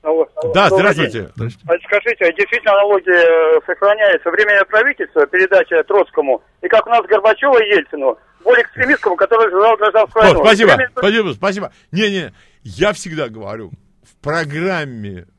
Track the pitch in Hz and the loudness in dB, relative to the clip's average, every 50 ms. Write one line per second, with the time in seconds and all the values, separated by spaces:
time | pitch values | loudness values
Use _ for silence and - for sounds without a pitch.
0 | _ 156 160 165 156 - _ - - 165 - 190 208 170 190 185 180 208 175 151 | _ -2 0 0 -2 -2 _ -8 -6 -2 0 2 2 4 2 2 2 2 0 0
1 | 156 - 110 113 95 - _ - 110 120 - _ _ 165 170 180 - - 208 208 | -4 -4 -4 -10 -12 -12 _ -10 -10 -10 -10 _ _ -4 -4 -4 -2 -4 -4 -2
2 | - 233 226 _ 190 170 165 180 202 - - 240 - 220 196 202 202 208 208 190 | -2 -4 -4 _ -2 -2 0 -2 -4 -2 -4 -2 0 2 2 2 2 2 0 -2
3 | - 185 180 175 170 165 165 165 160 156 160 156 - - 180 - 196 202 208 220 | 0 0 2 2 4 4 4 2 2 2 2 0 0 -2 -6 0 0 0 2 2
4 | 214 202 175 156 - 170 170 202 214 208 208 196 190 _ - 214 240 277 277 - | 2 0 0 0 -2 -4 -2 0 0 2 2 0 0 _ 0 0 0 0 -2 -6
5 | 180 - _ 156 147 139 - 180 190 185 196 190 160 - 175 160 151 - - - | -10 -4 _ 0 0 0 0 -2 0 2 2 0 2 2 0 -2 0 0 0 0
6 | 165 _ _ 160 147 139 127 - _ _ _ _ - 175 - 220 202 220 233 233 | 0 _ _ -4 -2 -2 -2 -4 _ _ _ _ -2 2 2 2 2 2 0 0
7 | 196 - 220 202 196 220 214 - 269 285 269 233 214 202 208 202 151 _ - 147 | 2 0 -2 2 2 0 0 2 0 2 2 2 2 2 0 -2 -2 _ -8 -4
8 | 135 131 113 _ _ _ _ _ _ 403 494 466 233 - - - 254 254 294 - | -2 -4 -4 _ _ _ _ _ _ 2 2 2 2 -2 -4 -6 -2 -2 -2 0
9 | - 427 180 - 196 - 233 220 226 208 175 190 208 226 226 208 208 214 - 220 | 0 -4 0 0 0 0 2 2 2 0 2 2 2 2 2 2 0 0 2 0
10 | 214 - - 220 214 196 156 165 143 220 214 202 226 196 143 123 262 - _ - | 0 0 2 2 4 4 4 4 4 4 4 4 4 2 2 2 0 -6 _ -2
11 | - 202 214 226 214 180 127 98 - 196 190 202 185 - _ _ _ _ - 180 | -2 0 0 0 -2 -4 -6 -4 -4 -6 -4 -6 -10 -12 _ _ _ _ -4 -2
12 | 220 208 196 190 156 113 _ _ _ _ _ _ _ 113 85 104 175 208 208 - | -2 -2 -2 -6 -8 -10 _ _ _ _ _ _ _ -20 -6 -2 -2 -2 -2 -4
13 | - 185 160 156 143 117 107 110 101 98 107 113 107 82 - _ _ _ _ _ | -12 -12 -8 -8 -8 -8 -8 -14 -14 -12 -12 -14 -14 -18 -20 _ _ _ _ _
14 | _ _ _ _ - 143 156 170 160 143 143 156 175 190 190 170 151 139 123 113 | _ _ _ _ -8 -6 -6 -4 -6 -6 -8 -6 -6 -4 -4 -6 -8 -8 -10 -12
15 | 104 101 95 90 87 _ _ | -12 -12 -12 -14 -18 _ _